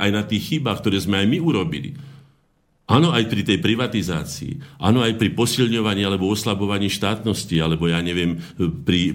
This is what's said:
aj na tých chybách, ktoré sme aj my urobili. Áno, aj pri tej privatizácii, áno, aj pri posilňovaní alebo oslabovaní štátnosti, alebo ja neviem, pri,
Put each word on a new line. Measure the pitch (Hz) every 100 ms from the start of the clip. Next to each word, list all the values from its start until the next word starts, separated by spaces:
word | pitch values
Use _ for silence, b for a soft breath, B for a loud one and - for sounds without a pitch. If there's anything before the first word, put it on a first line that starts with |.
aj | 101
na | 104
tých | 107 104 - 160
chybách, | 123 98
ktoré | 107 98
sme | 85 98
aj | 101
my | 165
urobili. | 165 113 87 71 - B B B B B _ _ _ _ -
Áno, | 120 170
aj | 120 110
pri | 104
tej | 101 92
privatizácii, | 92 117 120 110 87 80 69 - 67 - - -
áno, | 92 120
aj | 113 110
pri | 107 -
posilňovaní | 117 - 120 113 107 98
alebo | 98 98 95
oslabovaní | 107 113 98 101 101 101
štátnosti, | - 101 107 107 95 - 82
alebo | 80 80 85
ja | 85
neviem, | 87 87 87 85 B - 87 76 -
pri, | 90 87